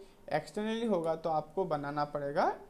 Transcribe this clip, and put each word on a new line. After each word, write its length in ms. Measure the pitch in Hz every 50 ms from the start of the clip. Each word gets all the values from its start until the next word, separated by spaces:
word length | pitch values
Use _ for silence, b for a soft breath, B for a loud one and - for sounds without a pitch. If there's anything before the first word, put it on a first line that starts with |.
| B B B B B - -
externally 560 | 151 151 - - 208 214 220 220 226 233 226
होगा 260 | 202 175 160 165 160
तो 140 | 160 - 175
आपको 360 | 160 156 151 - - 196 190
बनाना 400 | 170 156 147 143 143 147 147 147
पड़ेगा 480 | 147 - 147 143 143 143 170 233 359 427 - -